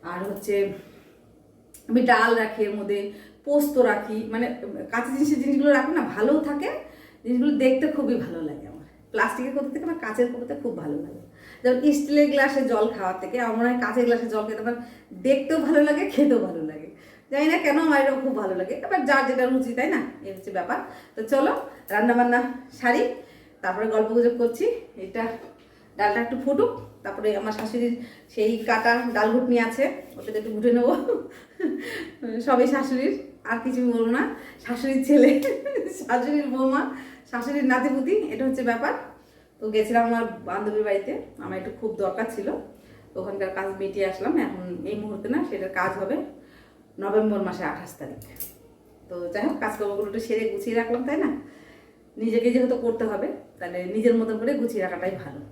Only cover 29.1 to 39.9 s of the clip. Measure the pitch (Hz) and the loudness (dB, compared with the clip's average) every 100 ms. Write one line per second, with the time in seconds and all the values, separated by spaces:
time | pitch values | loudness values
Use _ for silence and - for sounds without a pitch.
29.1 | 214 214 240 247 240 226 247 277 - - | 2 2 2 4 2 2 2 0 0 -12
30.1 | - - 214 220 214 233 240 240 - - | -14 -6 -6 -4 0 4 6 4 2 2
31.1 | - - - - - 359 - - - 320 | -2 -2 -16 -20 -6 -4 -4 -6 -10 -12
32.1 | - 240 220 240 247 254 277 - 254 285 | -10 -8 -4 2 4 4 2 0 0 0
33.1 | 392 - - - 233 254 247 247 233 226 | -2 -8 -16 -6 -4 -2 0 0 2 2
34.1 | 247 - - - - - 240 269 269 - | 0 -2 -4 -14 -18 -8 -4 0 0 6
35.1 | 294 269 - 277 - - - - - - | 8 8 8 2 -2 -4 -4 -6 -8 -2
36.1 | 247 262 294 285 254 262 277 - - - | -2 0 0 0 0 0 0 -2 -6 -16
37.1 | - - 247 240 285 262 254 285 262 262 | -20 -10 -8 -4 0 2 2 2 0 2
38.1 | 427 302 220 262 254 240 233 285 494 - | 2 0 -2 -2 0 0 0 0 -4 -8
39.1 | - _ _ _ _ 220 214 214 | -18 _ _ _ _ -2 0 2